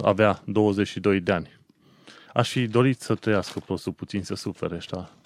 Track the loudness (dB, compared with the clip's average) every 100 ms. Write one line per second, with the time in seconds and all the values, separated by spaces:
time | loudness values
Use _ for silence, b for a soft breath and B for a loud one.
0 | 0 4 4 2 -2 2 2 2 0 0
1 | 0 2 2 -2 -4 _ _ _ B B
2 | B B B -2 0 0 0 4 4 2
3 | -2 -2 0 0 0 -6 -6 -6 -6 -10
4 | -8 -8 -6 -8 -8 -8 -8 -8 -10 -10
5 | -12 -18